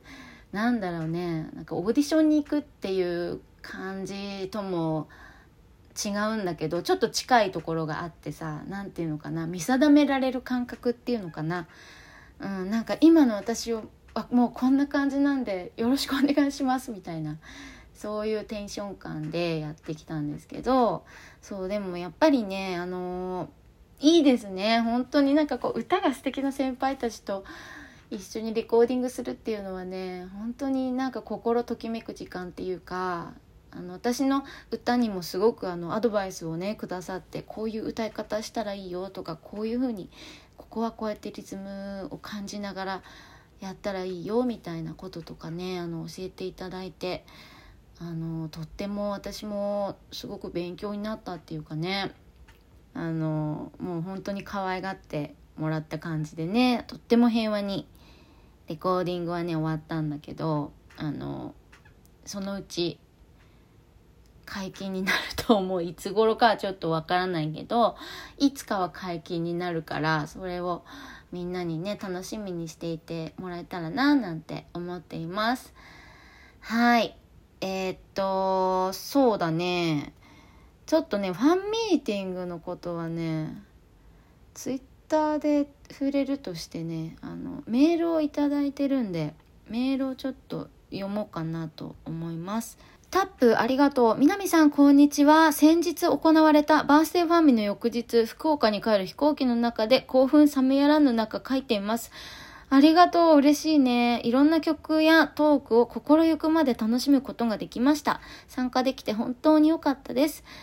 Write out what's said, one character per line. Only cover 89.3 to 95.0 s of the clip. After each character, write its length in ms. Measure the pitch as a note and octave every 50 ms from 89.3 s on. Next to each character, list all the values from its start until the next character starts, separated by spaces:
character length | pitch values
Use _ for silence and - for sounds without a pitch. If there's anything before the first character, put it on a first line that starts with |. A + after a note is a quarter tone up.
| - - _ _ _ - _ -
メ 240 | G#3 A#3 B3+ C4 C#4
ー 40 | B3+
ル 80 | C4+
を 80 | C4 C4
ち 100 | C4 -
ょ 40 | C4+
っ 40 | C4 - -
と 220 | - - E3 D#3+ - _ _ _ -
読 180 | - F#3+ G3
も 220 | G3 G3+ G#3+ G#3 -
う 40 | -
か 100 | E3+ D#3+
な 240 | D#3+ E3 E3 D#3+
と 280 | D#3+ - - E3 D#3+ D#3+ - -
思 280 | E3 D#3+ E3 E3 E3
い 40 | E3
ま 280 | E3 E3+ F#3+ G#3 A3+ A3+
す。 160 | - - _ - - - _ _ -
タ 80 | - F#4
ッ 80 | G4
プ 320 | F#4+ - - C4 A#3 G#3+ -
あ 80 | G#3+
り 100 | A#3+ C4
が 140 | C4 C#4+ C#4
と 220 | C#4+ C4 A#3+ A3+ G#3
う。 40 |
「南 300 | - C4 D#4 G4+ G4+ G4
さ 160 | F4+ - E4 D#4
ん、 80 | D4
こ 180 | - - C#4+ C#4+
ん 80 | C#4+
に 100 | C#4